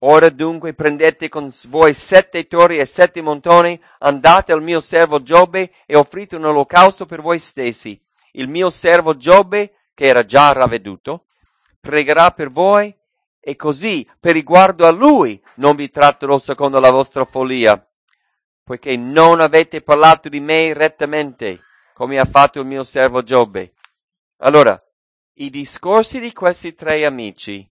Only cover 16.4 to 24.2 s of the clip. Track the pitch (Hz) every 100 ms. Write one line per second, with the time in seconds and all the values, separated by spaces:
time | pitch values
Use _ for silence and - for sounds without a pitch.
16.4 | - 135 143 135 131 127 131 - 131 131
17.4 | 131 131 113 104 _ _ _ _ _ _
18.4 | _ _ _ 123 - 127 123 147 165 170
19.4 | 160 156 165 156 - 147 160 160 156 143
20.4 | 147 160 160 147 156 _ 147 151 147 123
21.4 | 113 90 _ _ _ _ 123 135 127 139
22.4 | 143 - 135 135 131 139 131 123 117 127
23.4 | 117 98 92 _ _ _ _ _